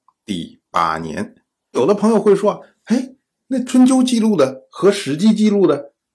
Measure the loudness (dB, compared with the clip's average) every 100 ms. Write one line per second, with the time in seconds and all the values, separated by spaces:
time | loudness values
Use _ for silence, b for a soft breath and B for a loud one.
0 | _ _ -12 -10 -12 _ _ -4 -2 -4
1 | -8 -10 -10 _ _ _ _ -2 -2 0
2 | 0 2 2 2 0 -4 B B -4 -4
3 | -4 -14 _ _ -8 -6 -2 2 4 4
4 | 0 0 0 2 0 -2 -16 -2 0 0
5 | -4 0 2 2 2 2 2 0 -6 _
6 | _